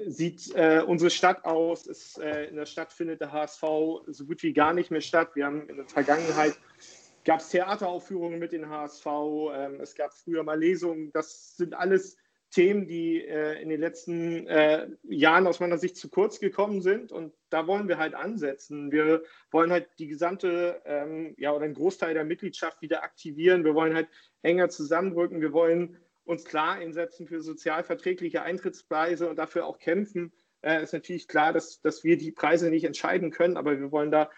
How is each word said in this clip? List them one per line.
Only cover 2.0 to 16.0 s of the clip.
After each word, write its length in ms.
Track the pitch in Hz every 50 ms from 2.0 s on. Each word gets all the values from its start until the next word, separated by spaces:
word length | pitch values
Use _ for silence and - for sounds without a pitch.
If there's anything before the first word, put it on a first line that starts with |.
| - - - -
äh, 280 | 160 151 151 147 147
in 100 | 156 156
der 100 | 151 147
Stadt 260 | - - 170 165 -
findet 280 | - - 170 165 160 156
der 100 | 156 143
H 140 | 147 151 151
S 120 | 151 -
V 460 | - - 156 156 156 156 160 165 - - 160
so 180 | 143 - 143
gut 160 | 143 165 -
wie 100 | - 160
gar 220 | 131 147 147 156 170
nicht 160 | 180 170 -
mehr 100 | 160 156
statt. 300 | 151 - - 165 165 - -
Wir 120 | 143 143
haben 220 | 143 147 151 147 -
in 80 | 143
der 100 | 139 135
Vergangenheit, 720 | - - 143 135 143 147 160 170 160 151 156 151 151 - - _ _ _ _ - - - - - _ _ _ -
gab's 260 | - 160 160 - -
Theateraufführungen 880 | - 180 185 190 208 202 202 180 180 175 180 - 196 175 170 170 170 170
mit 100 | 175 165
den 180 | 170 160 156 151
H 180 | 151 151 147
S 120 | 147 - -
V, 540 | - 151 147 147 147 151 151 151 156 151 143
ähm, 260 | 135 139 139 139 139
es 140 | 143 - -
gab 180 | - 147 143
früher 300 | - _ _ 170 170 160
mal 160 | 156 156 156 156
Lesungen. 540 | 160 175 185 160 175 170 160 156 156 147
Das 440 | - 156 156 - - - - - -
sind 160 | - 175 160
alles 440 | - - 180 190 190 185 - - - _ _ _ _ _ _ _
Themen, 380 | - 190 175 196 208 208 190 156
die, 360 | 170 165 165 165 165 170 -
äh, 380 | - 160 151 151 151 156 151
in 60 | 151 160
den 100 | 160 147
letzten, 680 | 160 165 151 - - 175 170 170 165 170 165 165 - 170
äh, 400 | 170 156 151 151 156 156 - - - - -
Jahren 420 | - 190 151 151 160 165 180 190
aus 140 | 175 165 -
meiner 180 | 180 175 175 156
Sicht 180 | 180 175 -
zu 120 | -